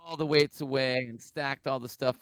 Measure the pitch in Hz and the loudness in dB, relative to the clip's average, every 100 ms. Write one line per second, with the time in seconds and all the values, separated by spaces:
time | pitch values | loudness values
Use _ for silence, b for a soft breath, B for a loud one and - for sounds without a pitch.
0 | 165 160 156 151 147 - 139 135 131 127 | -10 -4 2 4 4 0 -2 0 0 0
1 | 120 120 - 151 139 135 143 131 120 - | -4 -10 -12 -6 -6 -4 -4 -4 -6 -2
2 | 131 - | -2 4